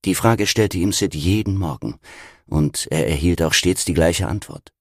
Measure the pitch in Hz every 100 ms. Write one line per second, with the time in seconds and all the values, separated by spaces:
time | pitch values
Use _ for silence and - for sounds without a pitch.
0 | - 92 113 113 101 - 104 90 92 -
1 | 101 78 78 104 104 95 85 67 55 -
2 | - - - - _ 76 76 - - 78
3 | - 76 85 85 80 - 90 92 - 80
4 | 80 87 92 104 - 76 - _